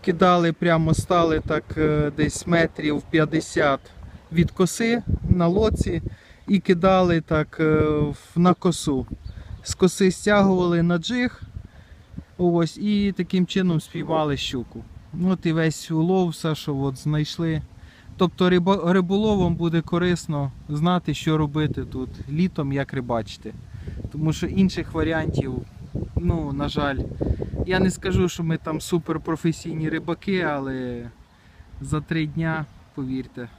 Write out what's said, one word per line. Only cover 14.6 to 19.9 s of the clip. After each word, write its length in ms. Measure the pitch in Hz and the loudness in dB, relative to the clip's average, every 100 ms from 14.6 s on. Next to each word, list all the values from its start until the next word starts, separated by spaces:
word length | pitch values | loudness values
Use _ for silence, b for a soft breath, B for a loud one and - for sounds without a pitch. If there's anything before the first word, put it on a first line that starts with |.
| 113 117 - - - - | -8 -14 -16 -20 -14 -2
От 220 | 180 185 170 | 0 0 0
і 60 | |
весь 400 | 160 160 - - | 2 0 -2 -4
улов, 380 | 160 165 190 180 | 0 2 2 2
все, 260 | 151 165 151 | -2 -4 -4
що 200 | - 139 | -4 -2
от 200 | 139 131 | -2 -2
знайшли. 640 | 147 151 151 - 165 156 - B B B B - | -2 -2 -2 -2 -2 -2 -6 B B B B -2
Тобто 320 | 180 - 180 | -2 2 4
рибо-, 440 | 180 175 196 165 | 4 4 2 4
риболовам 640 | 190 180 196 214 208 175 165 | 2 2 0 2 2 2 2
буде 260 | 170 165 | 0 0
корисно 680 | 160 | 0